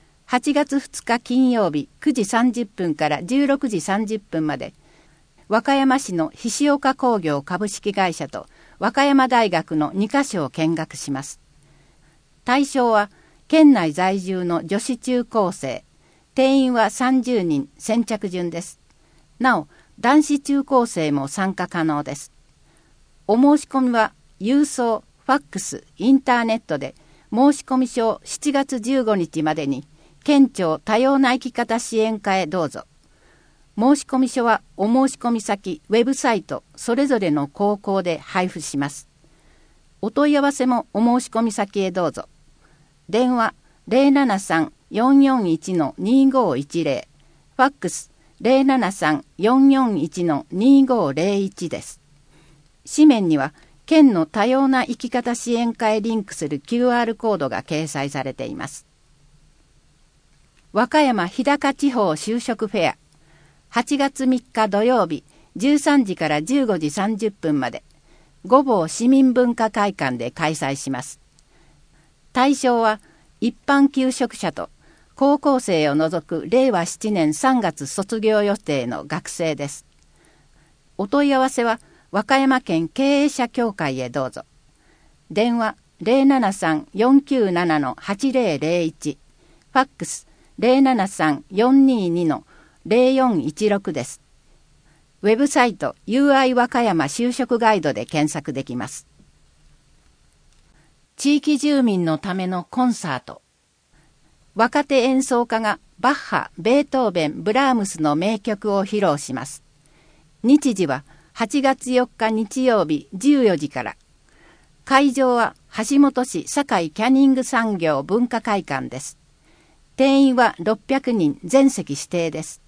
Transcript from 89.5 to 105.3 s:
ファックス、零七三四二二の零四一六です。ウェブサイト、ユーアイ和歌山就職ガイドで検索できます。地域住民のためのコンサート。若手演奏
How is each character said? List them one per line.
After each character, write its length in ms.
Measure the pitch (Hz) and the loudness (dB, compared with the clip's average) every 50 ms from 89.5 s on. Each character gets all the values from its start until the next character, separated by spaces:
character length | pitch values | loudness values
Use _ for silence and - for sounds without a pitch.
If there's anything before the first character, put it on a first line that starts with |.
| _ _ _ _ | _ _ _ _
フ 60 | - 262 | -2 0
ァ 60 | 262 | 0
ッ 60 | 269 _ - | 0 _ -10
ク 60 | 170 | -10
ス、 220 | - - - - _ _ _ _ _ _ - | -10 -10 -12 -16 _ _ _ _ _ _ -2
零 240 | 190 233 254 269 277 | 2 2 4 4 4
七 240 | 262 254 226 196 196 | 4 2 2 -2 -2
三 360 | - - 170 156 147 - - _ | -2 -2 0 0 0 -2 -6 _
四 360 | 190 185 226 254 269 269 269 269 | -2 0 2 4 6 6 6 6
二 220 | 254 226 196 175 | 4 2 0 -2
二 140 | 165 175 175 | -2 0 0
の 200 | 160 143 - - _ _ - _ _ _ _ _ | 0 -2 -2 -6 _ _ -20 _ _ _ _ _
零 300 | 165 208 240 254 254 262 | 0 2 4 4 4 4
四 280 | 262 262 254 220 165 120 | 2 2 2 0 0 -2
一 260 | 143 147 - 214 208 | -4 -4 -2 0 0
六 220 | 202 202 196 - | 0 0 -2 -6
で 120 | 160 147 120 | -6 -6 -8
す。 180 | - - - _ _ _ _ _ _ _ _ _ _ _ _ _ _ _ _ _ _ _ _ - | -8 -12 -18 _ _ _ _ _ _ _ _ _ _ _ _ _ _ _ _ _ _ _ _ 0
ウ 40 | 202 | 0
ェ 80 | 226 | 2
ブ 120 | 226 285 277 | 2 2 2
サ 180 | - 302 247 | 2 2 2
イ 100 | 240 196 | 0 0
ト、 200 | - - 131 - - _ | -4 -6 -8 -8 -10 _
ユ 240 | - 208 262 277 285 | -2 0 2 4 4
ー 80 | 277 269 | 4 4
ア 80 | 269 | 4
イ 80 | 254 254 | 2 2
和 120 | 247 240 | 2 0
歌 180 | 247 - 254 240 | 0 0 0 0
山 220 | 220 185 165 143 | 0 0 0 -2
就 260 | 139 - - 233 247 | -2 -2 -2 -2 -2
職 260 | 240 - 254 233 247 226 | -2 -4 -2 -2 -2 2
ガ 160 | 233 220 220 | 2 2 2
イ 80 | 196 | 2
ド 100 | 151 151 123 | 0 -2 -4
で 120 | 104 113 | -4 -6
検 260 | - - 156 151 151 | -6 -2 -2 -2 -2
索 220 | - 156 143 - 135 | -2 -6 -8 -8 -8
で 100 | 127 135 | -8 -8
き 120 | - 123 | -8 -8
ま 120 | 123 104 - | -10 -10 -10
す。 200 | - - - _ _ _ _ _ _ _ _ _ _ _ _ _ _ _ _ _ _ _ _ _ _ _ _ _ _ _ _ _ _ _ _ _ _ _ _ _ _ _ _ _ _ | -12 -16 -20 _ _ _ _ _ _ _ _ _ _ _ _ _ _ _ _ _ _ _ _ _ _ _ _ _ _ _ _ _ _ _ _ _ _ _ _ _ _ _ _ _ _
地 220 | - - 277 294 294 | -4 0 0 0 2
域 200 | - 302 302 262 | 2 0 0 0
住 240 | - 294 294 277 | 0 2 2 2
民 240 | 254 233 202 185 175 | 2 2 2 0 0
の 140 | 165 156 151 | 0 -2 -2
た 140 | - 196 180 | -4 -6 -6
め 100 | 196 185 | -4 -4
の 220 | 180 185 180 170 - | -4 -6 -6 -8 -6
コ 160 | - 254 254 | -4 -2 0
ン 80 | 247 220 | 0 0
サ 220 | - - 170 139 | -2 -4 -6 -6
ー 40 | 127 | -6
ト。 200 | - - - - _ _ _ _ _ _ _ _ _ _ _ _ _ _ _ _ _ _ _ _ _ _ _ | -8 -12 -18 -20 _ _ _ _ _ _ _ _ _ _ _ _ _ _ _ _ _ _ _ _ _ _ _
若 300 | 190 220 240 - 294 294 | -2 -2 0 0 -2 -2
手 180 | - 277 262 | 0 0 2
演 220 | 233 262 262 262 269 | 2 2 2 0 0
奏 240 | - | 0